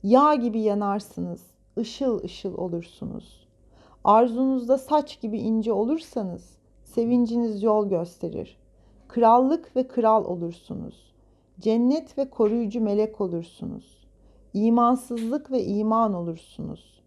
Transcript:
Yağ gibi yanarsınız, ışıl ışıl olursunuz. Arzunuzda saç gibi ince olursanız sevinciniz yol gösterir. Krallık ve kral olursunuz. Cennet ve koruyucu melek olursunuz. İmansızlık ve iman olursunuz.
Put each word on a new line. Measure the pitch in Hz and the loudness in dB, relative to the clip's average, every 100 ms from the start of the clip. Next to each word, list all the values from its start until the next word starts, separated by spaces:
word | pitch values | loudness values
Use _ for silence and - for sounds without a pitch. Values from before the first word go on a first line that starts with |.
Yağ | 202 247 294 | 4 6 6
gibi | 294 233 220 | 4 0 -2
yanarsınız, | 214 208 202 202 202 - 175 175 - _ _ - | 0 0 -2 -4 -6 -10 -10 -10 -16 _ _ -8
ışıl | 233 - 269 220 | -8 -4 -2 -2
ışıl | 185 - 196 - | -6 -10 -10 -8
olursunuz. | 180 170 170 - - - - - _ _ _ _ - _ | -6 -8 -10 -14 -12 -12 -16 -20 _ _ _ _ -20 _
Arzunuzda | - 214 240 233 262 262 233 269 | 4 6 4 2 0 0 0 0
saç | 269 302 294 - | 2 0 0 -8
gibi | 226 208 | -8 -4
ince | 214 220 214 | -2 -2 0
olursanız | 202 226 320 - - 196 175 - _ _ _ | 0 0 -2 -4 -8 -8 -10 -16 _ _ _
sevinciniz | _ - 233 247 240 233 233 208 | _ -4 0 2 2 0 -2 -2
yol | 220 214 202 | 0 2 2
gösterir. | 180 170 - 170 - - _ _ _ _ _ _ | -2 -4 -8 -10 -8 -12 _ _ _ _ _ _
Krallık | - 226 240 262 320 - 254 | 2 6 6 4 0 -2 -4
ve | 262 | -4
kral | - 220 220 | 0 2 2
olursunuz. | - 180 170 170 _ - - - _ _ _ _ _ - | 0 -6 -8 -10 _ -12 -12 -16 _ _ _ _ _ -6
Cennet | 214 226 247 294 320 - | 0 2 2 2 -2 -6
ve | 269 | -6
koruyucu | - 214 233 220 233 | 0 2 2 -2 -2
melek | 220 208 214 214 | -2 0 -2 -2
olursunuz. | 190 170 170 _ - - - _ _ _ _ _ _ | -4 -4 -8 _ -12 -12 -16 _ _ _ _ _ _
İmansızlık | 196 220 233 240 254 - 233 226 294 294 | 0 2 4 4 2 -2 -6 -4 -6 -2
ve | 262 | -4
iman | - 202 214 220 226 | -2 -2 0 0 0
olursunuz. | 185 170 165 - - - - _ _ | -2 -6 -8 -14 -14 -14 -14 _ _